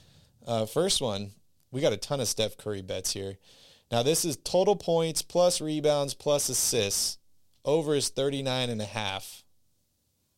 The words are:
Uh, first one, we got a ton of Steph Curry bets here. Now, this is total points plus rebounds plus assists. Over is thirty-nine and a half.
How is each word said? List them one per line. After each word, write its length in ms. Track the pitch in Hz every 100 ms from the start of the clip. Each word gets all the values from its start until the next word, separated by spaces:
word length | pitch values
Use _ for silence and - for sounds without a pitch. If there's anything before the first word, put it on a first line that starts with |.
| - - _ _ -
Uh, 220 | 113 110
first 340 | 147 190 -
one, 300 | 127 98 101 - _ _ -
we 100 | 131
got 100 | 151
a 40 | -
ton 220 | - 139
of 80 | 113
Steph 280 | - 107 -
Curry 280 | 107 101
bets 300 | 95 95 -
here. 260 | 101 95 98 _ - - - -
Now, 120 | 117
this 200 | 127 160
is 140 | 175 127
total 380 | - 180 190 185
points 480 | - 165 165 156
plus 360 | - 170 180 175
rebounds 520 | 156 151 147 147 139
plus 340 | - 151 143 -
assists. 720 | 123 - 123 101 - - - _ - _ _ 135
Over 300 | 160 151 143
is 140 | -
thirty-nine 600 | - 139 139 135 127 123
and 100 | 107
a 20 | 104
half. 580 | 107 101 98 - - _ _ _ _ _ _ _ _ _